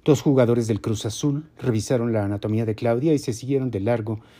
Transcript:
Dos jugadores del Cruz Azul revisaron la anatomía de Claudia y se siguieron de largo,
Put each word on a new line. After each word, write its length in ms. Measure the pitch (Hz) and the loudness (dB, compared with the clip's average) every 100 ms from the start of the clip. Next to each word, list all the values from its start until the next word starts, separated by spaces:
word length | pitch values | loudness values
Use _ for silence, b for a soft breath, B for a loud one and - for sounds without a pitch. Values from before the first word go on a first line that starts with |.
| - | 2
Dos 160 | 135 | 4
jugadores 460 | - 131 117 120 113 | 4 4 4 4 2
del 120 | 104 | -2
Cruz 260 | 113 107 110 | -2 -4 -4
Azul 380 | - 147 143 156 _ | -4 -2 -2 -6 _
revisaron 540 | 127 110 - 127 117 | -2 -2 0 0 0
la 100 | 110 | 0
anatomía 400 | 101 101 107 110 | 0 -4 -2 -2
de 120 | 110 104 | -2 -2
Claudia 380 | 120 117 160 | 0 0 2
y 60 | 143 | 0
se 140 | 139 | 0
siguieron 360 | 117 127 139 127 | -8 -2 -2 0
de 120 | 101 | -2
largo, 400 | 104 120 110 110 B | 0 -2 -2 -6 B